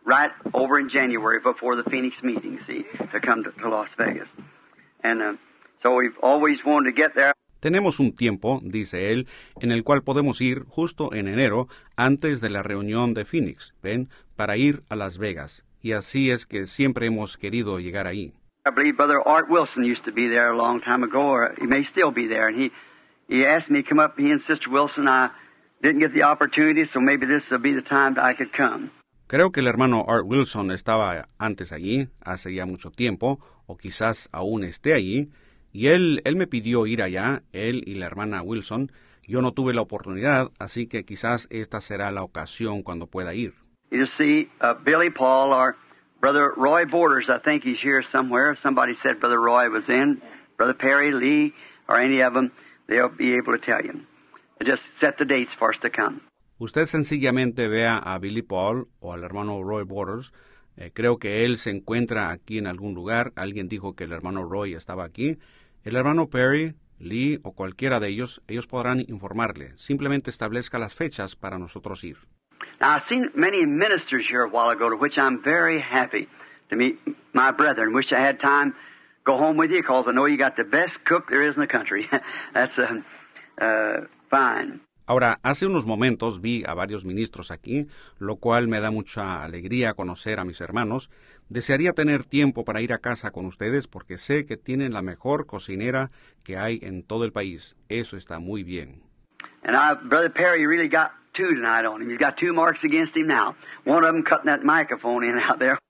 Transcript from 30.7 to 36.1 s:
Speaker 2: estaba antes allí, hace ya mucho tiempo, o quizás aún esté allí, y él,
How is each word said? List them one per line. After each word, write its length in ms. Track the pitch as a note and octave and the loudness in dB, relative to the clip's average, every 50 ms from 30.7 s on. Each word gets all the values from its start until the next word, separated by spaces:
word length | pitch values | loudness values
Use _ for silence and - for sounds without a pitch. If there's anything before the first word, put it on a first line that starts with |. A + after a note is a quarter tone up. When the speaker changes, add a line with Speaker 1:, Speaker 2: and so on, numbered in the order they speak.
| F#2 | -4
Speaker 2:
estaba 560 | F2+ - - A2+ A2 G#2+ F#2+ F2 E2 C2+ _ _ _ | -4 -2 0 0 2 2 0 -2 -6 -8 _ _ _
antes 340 | G#2+ A2 G#2 - F#2 E2+ E2 | -6 -6 -6 -6 -10 -12 -12
allí, 360 | D2+ E2+ F#2+ A2+ C3+ C#3 B2+ - - | -8 -6 -2 -2 -2 -2 -4 -8 -18
hace 320 | - - F#2 F2+ - F#2 F#2 | -10 -10 -10 -8 -8 -8 -8
ya 140 | F#2 F2+ | -6 -6
mucho 240 | F2+ F#2 F2+ - F2 | -6 -8 -10 -12 -18
tiempo, 480 | - - A#2+ A#2+ G2+ E2+ - - C#3 C#3 - _ _ _ _ | -8 -4 -2 -2 -2 0 -2 -2 -2 -2 -8 _ _ _ _
o 100 | _ - | _ -20
quizás 520 | - - F#2+ F2+ - A2 A2+ A2+ - - - - | -16 -14 -14 -8 -2 -2 -2 -2 -2 -8 -14 -10
aún 320 | E2 F#2 G2 A2 A2 G2 | -6 -4 -4 -4 -4 -4
esté 280 | E2+ E2+ - _ D3 D#3 | -8 -10 -6 _ 2 2
allí, 380 | C#3 G2 F#2 G2+ C3 D3 D3 _ _ _ _ _ _ _ _ _ | 2 2 0 -2 -2 -2 -4 _ _ _ _ _ _ _ _ _
y 140 | G2+ G#2+ | 0 4
él, 340 | C#3 D#3+ F3+ F3+ E3+ | 4 6 6 6 2